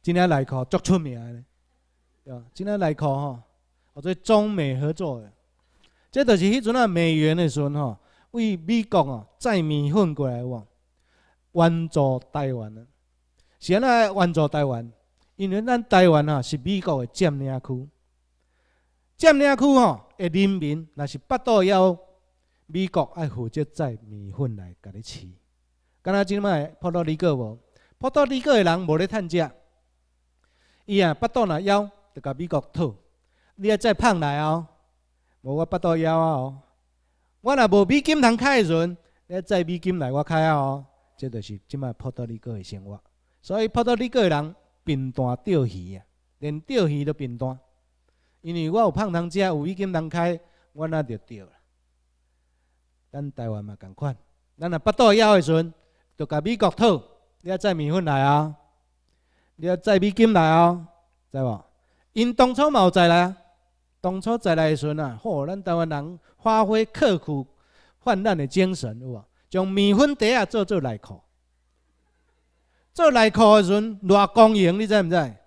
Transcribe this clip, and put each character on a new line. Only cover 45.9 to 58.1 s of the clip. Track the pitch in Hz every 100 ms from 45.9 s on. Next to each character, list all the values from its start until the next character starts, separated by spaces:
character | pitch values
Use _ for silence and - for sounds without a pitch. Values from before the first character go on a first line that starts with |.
| 95
啊， | _ _ _ _
连 | 147 151
钓 | 160 262 170
鱼 | 147
都 | 143
贫 | 151 135 120
惰。 | 127 131 _ _ _ _ _ _ _ _
因 | 165
为 | 170 160
我 | 196
有 | 220
胖 | 156 208
通 | 170 170
食， | 170
有 | 190 156
美 | 147
金 | 185 196
通 | 175 160
开， | 175 170 170 _ _ _
我 | 147 160
哪 | 160
就 | 135 110
钓 | _ 113 92
了。 | _ _ _ _ _ _ _ _ _ _ _ _ _ _ _ _
咱 | 143 143
台 | - 117
湾 | 107
嘛 | 104 104
共 | 95
款， | 95 147 123 _ _ _ _
咱 | 165
若 | 170
腹 | 214
肚 | 208 240
枵 | 208 220
的 | 202
时 | 147
阵， | 160 165 - _ _ _ _
就 | 151
甲 | 151
美 | 160 233
国 | 202
讨， | - 226 170 - _ _ _
你 | 175
啊 | 185
再 | 208
米 | 175 147
粉 | 170
来 | 170